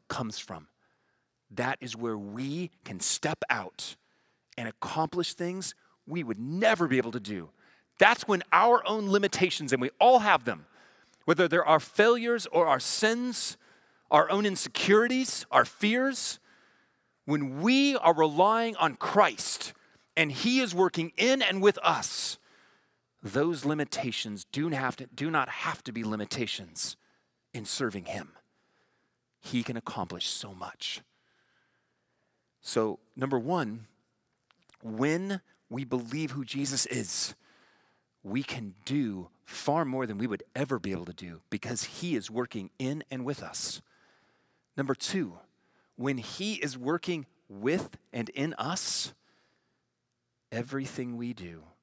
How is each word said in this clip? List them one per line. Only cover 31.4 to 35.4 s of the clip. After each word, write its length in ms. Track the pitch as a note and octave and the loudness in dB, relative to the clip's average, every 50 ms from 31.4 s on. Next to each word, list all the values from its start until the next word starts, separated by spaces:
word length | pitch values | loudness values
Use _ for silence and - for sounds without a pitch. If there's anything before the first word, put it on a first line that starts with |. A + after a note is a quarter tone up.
| _ _ _ _ _ _ _ _ _ _ _ _ _ _ _ _ _ _ _ _ _ _ _ _ - | _ _ _ _ _ _ _ _ _ _ _ _ _ _ _ _ _ _ _ _ _ _ _ _ -10
So, 360 | - - A#2 A2 G#2+ - - _ _ _ | -2 0 0 0 0 -2 -6 _ _ _
number 240 | - C3 C#3 C#3 B2 | -6 -4 -2 0 -2
one, 500 | A2+ D3 F#3 F3 C3+ G#2+ A2 A#2 A2 - _ _ _ _ _ _ _ _ _ _ _ _ _ _ _ _ _ _ A2+ | 0 0 -2 -2 -2 -4 -6 -10 -14 -18 _ _ _ _ _ _ _ _ _ _ _ _ _ _ _ _ _ _ -12
when 600 | A2+ A2 A2 C3+ D3+ D#3+ F3 F#3+ G3 G3 F#3 | -10 -4 -2 0 0 0 -2 -2 -4 -6 -6